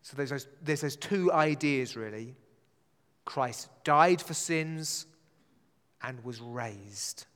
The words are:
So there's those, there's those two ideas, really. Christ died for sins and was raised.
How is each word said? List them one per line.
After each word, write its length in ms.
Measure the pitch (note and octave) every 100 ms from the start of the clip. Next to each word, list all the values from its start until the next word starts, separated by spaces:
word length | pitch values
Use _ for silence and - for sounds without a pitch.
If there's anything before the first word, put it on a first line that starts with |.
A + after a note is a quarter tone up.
So 160 | - C#3
there's 140 | C#3
those, 160 | C#3 - -
there's 180 | D3+ D3
those 140 | D3+ C#3
two 360 | - G3+ F3
ideas, 640 | E3 D#3 D3 D3+ C#3 B2+ A#2
really. 400 | A2 G#2+ A#2 C3 _ _ _ _ _ _ _ _ -
Christ 440 | - B2+ A2+ - _
died 360 | - D3 E3+ F3+
for 140 | -
sins 720 | D#3+ - D#3+ D#3+ D#3+ D#3 - - _ _ _ _ _ _ _ _ _
and 220 | A#2+ B2+ A#2
was 160 | A2+
raised. 880 | A#2+ A#2+ A2+ G2+ G2+ G2+ - - -